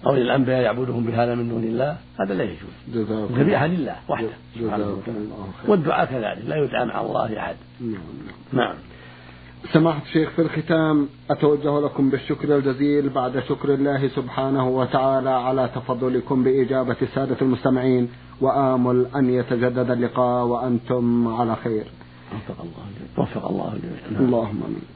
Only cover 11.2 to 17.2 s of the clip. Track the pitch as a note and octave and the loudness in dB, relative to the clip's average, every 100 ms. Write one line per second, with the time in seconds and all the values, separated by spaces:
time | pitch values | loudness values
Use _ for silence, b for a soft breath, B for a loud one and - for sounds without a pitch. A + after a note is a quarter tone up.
11.2 | - C#3+ D3 D3 C#3+ D3 D3 C#3+ C3+ C3 | -4 2 2 2 2 0 0 2 2 2
12.2 | - D3+ D3+ C#3+ C3+ B2+ D3 D3 C#3 C3+ | -2 -4 2 2 2 0 2 2 2 0
13.2 | B2+ C3+ - C#3 C#3+ C3+ C#3 C#3 C3+ C3+ | -2 -2 -2 -4 0 2 2 2 0 -2
14.2 | B2 C3 C3+ C3+ B2+ B2+ B2+ C#3 C3 C3+ | -6 -2 0 2 2 2 2 2 4 2
15.2 | C3 C3 B2 C3+ B2 B2+ A#2+ B2 B2+ B2+ | 2 0 2 0 0 -2 -4 -2 0 0
16.2 | - C3 B2+ C3+ A#2+ C3 B2 A#2 C3 - | 0 2 4 4 4 2 0 0 0 -2